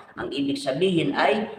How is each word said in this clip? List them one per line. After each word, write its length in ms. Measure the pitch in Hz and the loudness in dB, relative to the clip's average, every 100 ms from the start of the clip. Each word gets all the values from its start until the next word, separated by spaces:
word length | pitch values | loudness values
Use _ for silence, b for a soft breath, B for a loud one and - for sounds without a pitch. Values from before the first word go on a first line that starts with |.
| B | B
Ang 160 | - 120 | -10 -6
ibig 320 | 135 139 139 | -2 -2 -2
sabihin 560 | 135 139 190 165 139 127 | -2 0 2 2 0 2
ay 320 | 175 214 - | 2 2 -2